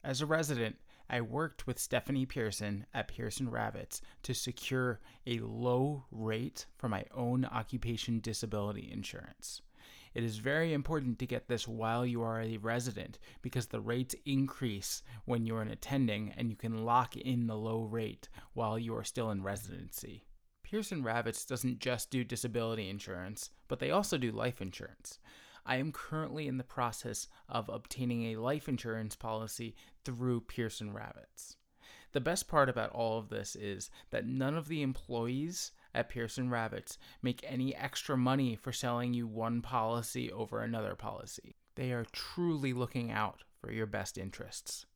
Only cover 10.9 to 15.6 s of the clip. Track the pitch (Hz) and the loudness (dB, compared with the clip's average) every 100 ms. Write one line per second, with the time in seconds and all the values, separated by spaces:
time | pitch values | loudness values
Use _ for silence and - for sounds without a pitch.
10.9 | 156 131 113 127 120 - 117 - 113 110 | 2 2 0 0 -2 0 -2 0 0 2
11.9 | 117 123 117 113 113 113 113 110 120 123 | 4 2 2 0 0 0 -2 0 0 0
12.9 | 101 - - - - 127 127 113 110 107 | -4 -8 -10 -16 -10 -2 -2 -2 -2 0
13.9 | 120 127 - - 135 135 - 127 101 - | 0 0 -2 2 4 4 2 0 0 -2
14.9 | - - 113 - 120 113 113 | -4 -6 -10 0 2 4 2